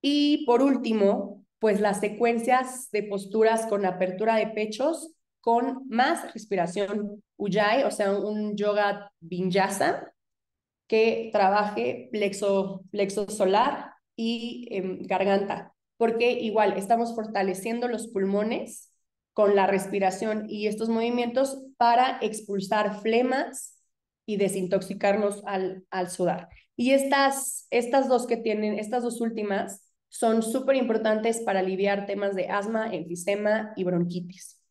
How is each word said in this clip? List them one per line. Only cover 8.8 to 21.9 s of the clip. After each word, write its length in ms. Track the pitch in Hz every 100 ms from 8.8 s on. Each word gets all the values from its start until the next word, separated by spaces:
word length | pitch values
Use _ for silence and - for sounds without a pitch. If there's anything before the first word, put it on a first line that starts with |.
| 202 196 - _
vinyasa, 920 | 165 175 185 185 196 - 320 - - _ _ _ _ _ _ _ _
que 440 | 220 226 226 -
trabaje 800 | 208 190 202 202 - 240 - -
plexo, 680 | 214 202 196 202 196 190 190 -
plexo 360 | 202 196 208 202
solar 600 | 214 190 202 262 - - - _ -
y, 520 | 226 233 233 240 240
em, 280 | 196 185 185
garganta, 680 | 190 185 196 196 202 175 - _ _ _
porque 360 | 226 226 240
igual 440 | - 220 214 202 190
estamos 380 | - 233 233
fortaleciendo 760 | 233 214 202 196 185 233 233 240
los 200 | 226 -
pulmones 840 | 190 190 202 220 269 - - - _ _ _ _
con 240 | - 202 202
la 100 | 190
respiración 760 | 196 196 202 190 185 226 214 208
y 200 | 208 208
estos 240 | 214 226
movimientos 720 | 226 233 240 240 247 269 269 - _
para 400 | 233